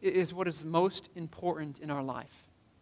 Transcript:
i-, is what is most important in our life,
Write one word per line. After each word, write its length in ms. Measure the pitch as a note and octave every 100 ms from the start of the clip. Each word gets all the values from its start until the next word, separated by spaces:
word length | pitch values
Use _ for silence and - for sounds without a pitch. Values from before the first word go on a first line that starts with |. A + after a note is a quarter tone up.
i-, 40 | F#3+
is 280 | F#3 D#3+
what 140 | F3+ F3+
is 160 | D3+
most 460 | D#3+ E3 F#3+ - -
important 640 | F3 D#3+ - F3 D#3 D3+ C3+
in 120 | D3+
our 120 | C#3+
life, 460 | C3+ A#2+ C#3 - - _ _ _